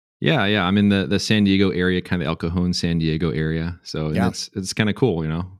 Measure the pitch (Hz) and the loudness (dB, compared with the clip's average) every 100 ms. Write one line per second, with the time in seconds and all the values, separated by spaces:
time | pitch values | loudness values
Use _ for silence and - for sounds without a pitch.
0 | _ _ - 151 101 107 90 101 101 98 | _ _ 0 2 2 2 2 4 4 2
1 | 76 95 - 107 101 95 98 90 90 92 | 0 -2 2 2 4 4 2 2 0 0
2 | - 90 73 82 101 90 90 87 85 85 | -2 -2 -2 -2 -2 -2 0 0 0 0
3 | 80 78 82 78 78 80 85 85 - 80 | 0 0 -2 -2 -2 -2 -4 -8 -10 -6
4 | 78 82 117 - - - 95 - 107 98 | -2 0 -2 -4 -10 -8 -6 -2 -2 0
5 | 127 82 78 80 90 95 | 0 0 -4 -4 -8 -14